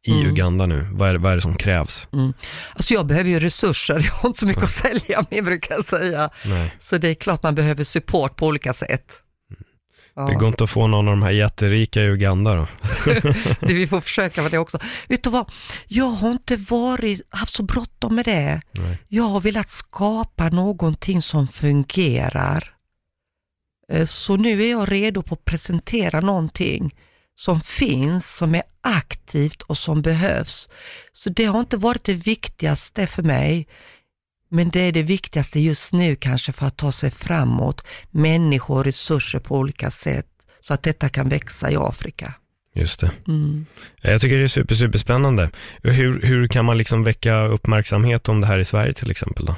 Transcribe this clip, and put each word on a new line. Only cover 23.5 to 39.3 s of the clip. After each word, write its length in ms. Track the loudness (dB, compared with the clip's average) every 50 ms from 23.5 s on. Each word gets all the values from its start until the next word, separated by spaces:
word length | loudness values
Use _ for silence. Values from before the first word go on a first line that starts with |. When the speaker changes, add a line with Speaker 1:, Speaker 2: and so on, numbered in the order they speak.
| _ _ _ _ _ _ _ -2
Speaker 2:
Eh, 120 | 0 0 0
så 300 | 0 -2 -8 -2 0 2
nu 260 | 2 4 2 2 2
är 80 | 2 2
jag 220 | 2 0 0 0
redo 300 | 2 2 2 0 0 -2
på 120 | -4 -6 -8
att 100 | -4 _
presentera 760 | -4 -4 -4 -4 -2 -4 -4 -2 -2 -2 0 0 0 0 0
någonting 720 | 0 2 2 0 0 -2 -4 -4 -4 -2 -2 -2 -4 -6 -6 _ _ _ _ _ _ _ _
som 240 | -8 -2 0 0 0
finns, 760 | -2 -4 -2 -2 0 0 2 0 0 0 0 -2 -4 -6 -6
som 180 | -2 0 2 2
är 80 | 0 -2 _ _ _
aktivt 840 | -2 0 0 0 -2 -4 -12 -16 _ -6 -2 0 0 0 -2 _
och 160 | -8 -8 -6 -6
som 240 | -2 -2 -2 0
behövs. 680 | 2 2 0 2 2 0 0 -2 -4 -6 -8 -10 -12 -14 -18 -20 -20 -20 -20 -20 -20 -20
Så 180 | _ -8 -8 -4
det 140 | 0 0 0
har 160 | 2 2 0
inte 160 | 0 0 -2
varit 280 | 0 0 0 0 0 -2
det 100 | -2 -2 -2 0
viktigaste 800 | -2 -2 -2 -4 -14 -8 _ -2 -2 -2 -2 -4 -10 _ -4 -4
för 160 | -2 -2 0
mig. 460 | 0 2 2 2 2 2 0 0 -2 _ -16 -20 -20 -20 -20 _ _ _ _ _ _ _ _ _ _ _
Men 220 | 0 2 2 2
det 100 | 2 2
är 120 | 0 2
det 100 | 2 0
viktigaste 580 | 2 2 0 -2 -2 -4 -2 -2 -2 0 0 2
just 320 | 2 2 2 -2 -4 -2
nu 240 | 0 2 2 2 0
kanske 360 | 0 0 -2 -2 -2 -2 -6
för 140 | -6 -4 -4
att 100 | -4 -4
ta 160 | -2 -4 -4
sig 180 | -2 -2 -4 -4
framåt. 760 | -4 -4 -4 -2 0 0 2 2 2 0 0 -2 -4 -6 -12 -20 -20 -20 -20 -6
Människor 680 | 0 2 4 4 4 4 4 2 2 2 0 0 0 0
och 60 | 0
resurser 540 | 0 -2 -4 -4 -2 -2 -2 0 -2